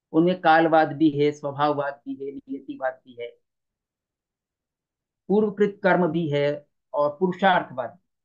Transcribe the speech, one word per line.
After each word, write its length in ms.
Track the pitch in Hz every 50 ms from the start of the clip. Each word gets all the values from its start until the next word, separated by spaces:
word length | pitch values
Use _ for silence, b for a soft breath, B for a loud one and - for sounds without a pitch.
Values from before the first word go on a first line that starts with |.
| _ _
उनमें 280 | - 160 170 180 180 180
कालवाद 520 | - 160 160 165 165 160 160 160 156 147
भी 180 | 143 143 160 156
है, 220 | 143 143 147 147
स्वभाववाद 640 | 147 - - 143 135 135 147 151 147 139 139 143 139
भी 320 | - _ 139 135 135 139
है, 100 | 139 135
नियतिवाद 560 | 139 - 131 135 135 - - 139 120 131 131 - - _
भी 180 | 131 120 117
है, 60 | 120 117 - _ _ _ _ _ _ _ _ _ _ _ _ _ _ _ _ _ _ _ _ _ _ _ _ _ _ _ _ _ _ _ _ _ _ _ _ _ _ -
पूर्वकृत 520 | 190 214 214 208 - - 208 196 - -
कर्म 240 | - 185 175 175 180
भी 240 | 160 156 170 170 147
है 360 | 143 143 143 143 147 147 - _ _ _ _ _
और 240 | - 147 147 147 - -
पुरुषार्थवाद, 800 | 185 180 175 - 196 190 - 113 - - 127 131 120 - - - _ _ _ _